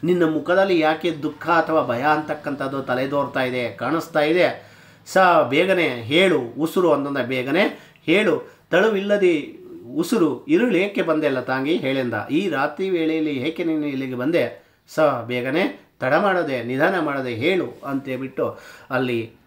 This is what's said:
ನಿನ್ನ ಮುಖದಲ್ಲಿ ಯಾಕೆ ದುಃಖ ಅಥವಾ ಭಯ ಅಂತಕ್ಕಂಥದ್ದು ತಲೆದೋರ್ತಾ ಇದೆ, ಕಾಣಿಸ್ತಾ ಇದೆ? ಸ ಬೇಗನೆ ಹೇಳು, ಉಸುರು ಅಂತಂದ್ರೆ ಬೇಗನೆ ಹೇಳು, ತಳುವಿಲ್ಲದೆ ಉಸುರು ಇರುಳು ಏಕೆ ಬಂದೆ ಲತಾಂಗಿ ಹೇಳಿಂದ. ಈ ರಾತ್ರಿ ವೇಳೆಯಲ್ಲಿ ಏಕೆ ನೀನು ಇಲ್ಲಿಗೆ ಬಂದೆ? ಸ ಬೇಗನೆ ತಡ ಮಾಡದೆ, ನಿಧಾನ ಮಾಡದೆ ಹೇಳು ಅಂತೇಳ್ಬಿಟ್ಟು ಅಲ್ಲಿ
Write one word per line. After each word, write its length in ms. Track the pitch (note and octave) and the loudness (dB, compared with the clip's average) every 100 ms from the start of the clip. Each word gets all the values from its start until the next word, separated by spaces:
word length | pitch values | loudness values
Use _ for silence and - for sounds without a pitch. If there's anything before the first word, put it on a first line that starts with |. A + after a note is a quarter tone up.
ನಿನ್ನ 200 | D#3+ F3+ | 2 2
ಮುಖದಲ್ಲಿ 560 | D#3+ D#3 D3 F3+ G3 F3 | 2 0 0 2 4 2
ಯಾಕೆ 320 | D#3 D#3 F3 | 2 0 -2
ದುಃಖ 380 | D#3 D3 - D#3+ | -4 -6 -6 0
ಅಥವಾ 380 | E3 D#3+ D#3 C3 | 2 2 0 0
ಭಯ 140 | A#2+ | 0
ಅಂತಕ್ಕಂಥದ್ದು 800 | C#3+ D3+ D3+ D3+ - C3+ C3+ C#3 | 2 0 0 -6 -6 -6 -6 -6
ತಲೆದೋರ್ತಾ 600 | C3+ B2+ C#3 C#3+ C3+ C#3 | -4 -2 0 -2 -2 -2
ಇದೆ, 280 | B2+ B2+ A#2+ | -2 -2 -6
ಕಾಣಿಸ್ತಾ 480 | A2+ A#2+ D#3+ D#3 D#3 | -6 -4 -4 -2 0
ಇದೆ? 520 | D3+ F3 D3+ - - - - - - | 2 4 2 0 -14 -20 -20 -20 -2
ಸ 100 | F#3 F#3 E3+ C3 | 4 6 4 4
ಬೇಗನೆ 400 | C#3 F#3 F#3 D#3 | 2 2 2 0
ಹೇಳು, 500 | B2 A2 D3+ F#3+ D3+ A#2 B2+ | -2 0 2 4 2 -2 -4
ಉಸುರು 340 | D#3+ F#3+ F3 | -2 2 2
ಅಂತಂದ್ರೆ 300 | D3 C#3 C#3 | 2 0 -4
ಬೇಗನೆ 720 | A#2+ C3 B2 D#3+ A3+ - - _ - | -2 -2 0 0 0 -2 -20 _ 0
ಹೇಳು, 480 | F3 G#3+ D3 - - _ | 2 4 0 -4 -20 _
ತಳುವಿಲ್ಲದೆ 840 | E3 G#3+ G3+ G3+ G3+ F#3 D#3+ - - - - A#2 C#3 | 2 4 2 0 2 4 2 -2 -14 -18 -18 -10 -4
ಉಸುರು 500 | E3+ A3+ D#3+ A#2+ - | 0 2 2 0 2
ಇರುಳು 320 | E3 B3 F3 | 2 4 2
ಏಕೆ 240 | G3+ G3+ | 0 -2
ಬಂದೆ 280 | E3+ D#3 D3+ | 0 0 0
ಲತಾಂಗಿ 480 | C3 B2 C3 C3+ F3 | -2 -2 -2 0 -2
ಹೇಳಿಂದ. 360 | C3+ C3+ B2 A2 G#2 | 0 -2 -2 -4 -2
ಈ 180 | C#3+ G3 | -2 0
ರಾತ್ರಿ 400 | C#3 D3 D3 F#3+ | -2 -4 -2 -2
ವೇಳೆಯಲ್ಲಿ 420 | F3+ D#3+ D#3+ D#3 | 0 0 0 -2
ಏಕೆ 320 | C#3 C3 D#3+ | -2 -4 -4
ನೀನು 220 | E3 D#3 D3 | -2 -2 -2
ಇಲ್ಲಿಗೆ 300 | C3+ C3 B2+ | -4 -6 -4
ಬಂದೆ? 500 | B2+ E3+ A#2 - _ _ _ - | 0 0 0 -4 _ _ _ 0
ಸ 40 | |
ಬೇಗನೆ 920 | D3+ B2+ A2+ B2 B2 D3+ G#3 - _ _ | 2 2 -4 -4 -2 0 -2 -4 _ _
ತಡ 140 | C3 | 0
ಮಾಡದೆ, 500 | D3+ G3+ F3+ D#3 C3 | 2 2 0 0 -4
ನಿಧಾನ 360 | A#2 C3 E3 F#3+ | -4 0 0 0
ಮಾಡದೆ 360 | D#3 C#3 B2+ A#2 | -2 -4 -4 -2
ಹೇಳು 460 | C#3+ F#3 C3+ - C3 | 0 0 -2 -8 -8
ಅಂತೇಳ್ಬಿಟ್ಟು 760 | C#3 C3 B2+ C3 - A#2 - - - - | -8 -6 -8 -8 -4 -6 -6 -18 -20 -6
ಅಲ್ಲಿ 420 | B2+ C3 A#2 A2 - | -4 -2 -2 -6 -14